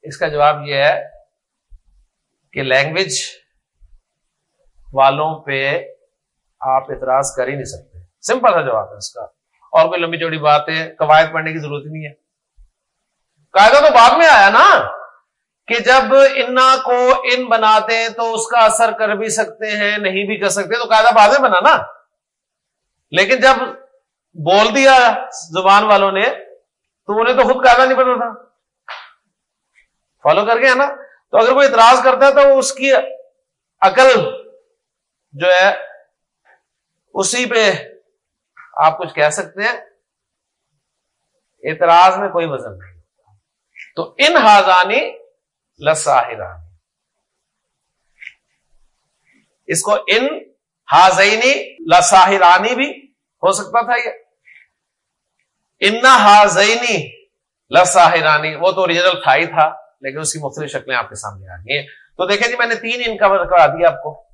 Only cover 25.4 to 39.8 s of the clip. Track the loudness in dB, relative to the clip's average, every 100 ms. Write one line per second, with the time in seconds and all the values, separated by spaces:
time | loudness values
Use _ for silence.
25.4 | -10 -4 2 2 4 2 2 -2 -4 -6
26.4 | -18 _ _ _ _ _ -8 -4 -2 0
27.4 | 0 2 2 4 2 0 0 -2 -6 -12
28.4 | _ _ _ _ -20 -20 -20 _ _ _
29.4 | _ _ _ _ _ _ _ _ 0 0
30.4 | 0 0 0 0 -2 -6 -20 _ _ 0
31.4 | 2 2 2 4 4 4 2 2 2 4
32.4 | 4 2 0 -6 -2 0 -2 -16 _ _
33.4 | _ _ _ _ 0 4 4 4 -2 -10
34.4 | -18 _ _ _ _ _ _ _ _ -4
35.4 | 2 4 2 0 -12 -20 _ _ _ _
36.4 | _ _ _ _ _ _ _ -6 -4 -4
37.4 | -2 0 0 -2 -10 _ _ _ _ _
38.4 | _ _ _ -2 0 0 -12 -4 -4 -4
39.4 | -12 -8 -8 -8